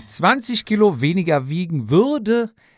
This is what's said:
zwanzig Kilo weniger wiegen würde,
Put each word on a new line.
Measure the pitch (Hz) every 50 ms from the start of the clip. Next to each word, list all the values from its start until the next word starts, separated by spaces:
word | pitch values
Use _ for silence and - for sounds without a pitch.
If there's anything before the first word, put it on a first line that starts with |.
| -
zwanzig | - - - 151 190 247 277 240 - 240 220 -
Kilo | - 214 208 214 208 170 120
weniger | 127 147 175 190 175 170 156 143 131 135
wiegen | 151 170 180 165 165 143 113 107
würde, | 131 175 226 277 294 294 214 214 226 240 233 220 _ _ _ _ _